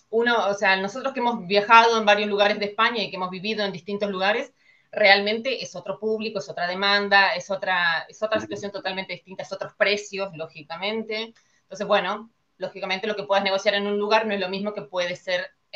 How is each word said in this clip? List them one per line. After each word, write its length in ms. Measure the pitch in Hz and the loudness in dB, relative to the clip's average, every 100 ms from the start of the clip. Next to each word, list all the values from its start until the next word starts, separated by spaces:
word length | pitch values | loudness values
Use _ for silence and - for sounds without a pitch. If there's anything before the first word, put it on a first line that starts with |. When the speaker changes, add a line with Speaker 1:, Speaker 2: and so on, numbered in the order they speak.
| _ | _
Speaker 1:
uno, 380 | 220 233 233 190 | 0 2 2 2
o 60 | |
sea, 220 | 202 202 190 | 2 2 2
nosotros 360 | 196 262 269 | 0 -4 -6
que 80 | 262 | -2
hemos 260 | 240 226 175 | -2 -2 0
viajado 520 | 202 202 233 233 226 | 2 8 8 8 6
en 60 | 208 | 4
varios 220 | 208 208 | 4 4
lugares 300 | 202 208 208 | 2 2 2
de 80 | 202 | -4
España 360 | - 226 240 | 0 0 0
y 80 | 190 | -6
que 60 | 180 | -6
hemos 140 | 185 | -6
vivido 340 | 185 202 214 | -6 -6 -4
en 80 | 202 | -4
distintos 380 | 180 - 202 202 | -6 -8 -4 -4
lugares, 420 | 185 190 226 277 _ _ _ _ | 0 0 0 -4 _ _ _ _
realmente 720 | 202 208 202 202 226 240 240 | 2 6 6 4 -2 -4 -6
es 120 | 180 180 | -8 -12
otro 220 | 190 196 | -10 -6
público, 400 | 220 220 214 202 | -4 -4 -4 -8
es 100 | - | -8
otra 180 | 160 175 | -6 -6
demanda, 680 | 180 202 202 202 196 190 | -2 2 2 4 6 6
es 160 | 170 175 | 2 -4
otra, 540 | 196 190 185 170 160 - | -6 -2 0 0 -2 -4
es 140 | - | -8
otra 180 | 214 214 | -2 -2
Speaker 2:
Ujú. 0 | |
Speaker 1:
situación 320 | 214 208 202 | -4 -8 -8
totalmente 400 | 196 185 190 190 | -8 -8 -6 -8
distinta, 280 | 180 - 190 | -12 -14 -14
es 100 | 180 | -10
otros 220 | 190 196 | -10 -8
precios, 560 | - 196 202 - 196 190 156 | 0 0 0 -4 -8 -8 -8
lógicamente. 1000 | 160 - 147 165 196 220 220 214 226 - _ _ | -14 -14 -16 -8 -6 -6 -6 -8 -8 -14 _ _
Entonces, 240 | _ 185 202 | _ -8 0
bueno, 440 | 202 180 214 226 _ _ - | 2 2 -4 -8 _ _ -12
lógicamente 480 | 180 196 185 185 214 | -10 -8 -6 -4 -2
lo 100 | 208 | -4
que 80 | |
puedas 200 | 202 196 | 0 2
negociar 300 | 196 190 202 | 2 0 2
en 120 | 202 202 | 0 0
un 120 | 208 | -2
lugar 280 | 208 220 220 | 2 2 2
no 80 | |
es 60 | 202 | -2
lo 80 | 180 | -4
mismo 240 | 190 208 | -4 -6
que 80 | 208 | -8
puede 340 | - 180 175 180 | -6 -4 -4 -6
ser 340 | - 180 190 _ _ | -4 -4 -4 _ _